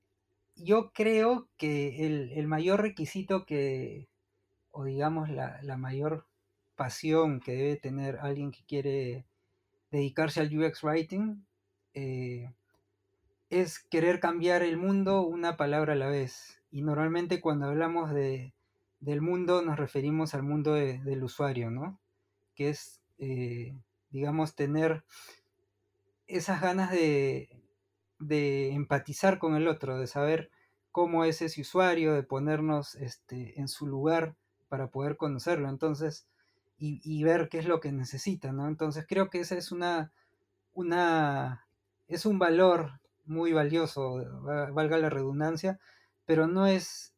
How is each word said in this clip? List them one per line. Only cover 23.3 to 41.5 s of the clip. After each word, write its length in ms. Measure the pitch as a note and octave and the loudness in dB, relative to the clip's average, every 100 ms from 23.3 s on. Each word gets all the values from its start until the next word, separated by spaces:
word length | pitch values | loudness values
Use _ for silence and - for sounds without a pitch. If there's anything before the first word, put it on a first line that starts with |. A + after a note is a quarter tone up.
| C3 B2 A#2 A#2+ C3+ - _ _ | -4 -4 -6 -10 -14 -20 _ _
digamos, 440 | C3+ D3 D#3 D#3 | -6 -2 0 -2
tener 500 | - C#3+ D3+ D#3+ D#3+ - - - - _ _ _ _ _ _ _ _ - | -2 0 2 2 0 -6 -20 -20 -20 _ _ _ _ _ _ _ _ -8
esas 340 | F3+ E3 F3+ | -4 -2 0
ganas 320 | F3+ F#3 F#3 | 2 2 0
de, 560 | F3+ D#3+ C#3+ C#3 C3 C3 - _ _ _ _ _ _ | 2 4 4 2 -2 -6 -18 _ _ _ _ _ _
de 540 | D3+ D3+ C#3+ C#3 C3+ | -2 0 2 0 0
empatizar 680 | C#3+ C#3+ C#3+ - C#3+ F#3+ F#3+ | -2 0 -2 -2 0 2 4
con 180 | E3 D#3 | 2 2
el 100 | E3 | 2
otro, 320 | D#3+ C#3 C3 | 0 -4 -6
de 80 | B2+ | -6
saber 440 | C#3+ D3 D#3+ D#3 _ _ _ _ | -2 0 0 -4 _ _ _ _
cómo 320 | - E3+ E3 | 0 2 2
es 160 | E3 D#3+ | 2 0
ese 220 | D#3+ D#3 | -4 -6
usuario, 500 | C#3 F3+ F#3 E3+ D#3 | -2 2 4 4 2
de 100 | D3+ | 2
ponernos, 720 | C3+ C3+ D3 D#3 D#3 D3+ C#3+ - | 0 -2 0 0 0 -2 -4 -8
este, 600 | C3+ - _ B2+ A#2+ - | -12 -12 _ -12 -10 -8
en 100 | C#3 | -8
su 180 | - C#3+ | -8 -6
lugar 500 | C3+ D3 E3 D#3+ D#3 _ _ _ | -2 2 2 0 -6 _ _ _
para 220 | C3+ C3 | -6 -6
poder 260 | C3+ C#3+ D3 | -4 -4 -2
conocerlo, 540 | D#3 C3+ E3 E3+ C#3 | -4 -4 -2 -2 -2
entonces, 580 | C3+ D#3+ D3 D#3 D#3 - _ _ _ _ _ | -2 -2 -2 -4 -6 -14 _ _ _ _ _
y, 220 | D3+ D3 | -8 -6
y 220 | D#3 D#3 | -6 0
ver 240 | D3+ E3+ D#3+ | 4 4 2
qué 100 | E3 | -2
es 80 | E3 | 0
lo 140 | E3 | 0
que 100 | D3+ | 0
necesita, 640 | C#3 B2+ C3+ - F3 C#3+ | -4 -6 -6 -4 -4 -4
¿no? 160 | C3+ C#3+ | -4 -4
Entonces 380 | D#3 D#3 D3+ D#3 | -2 -2 -4 -2
creo 220 | G3 F#3+ | 0 0
que 100 | F3+ | -2
esa 160 | F3 F3+ | -4 -4
es 160 | E3+ | -6
una, 400 | F3 F3 E3+ D#3 _ _ _ _ _ _ | -4 0 0 -4 _ _ _ _ _ _
una, 920 | - F3 F3 F3 D#3+ D3+ C#3 C3 | -6 0 2 4 4 4 0 -2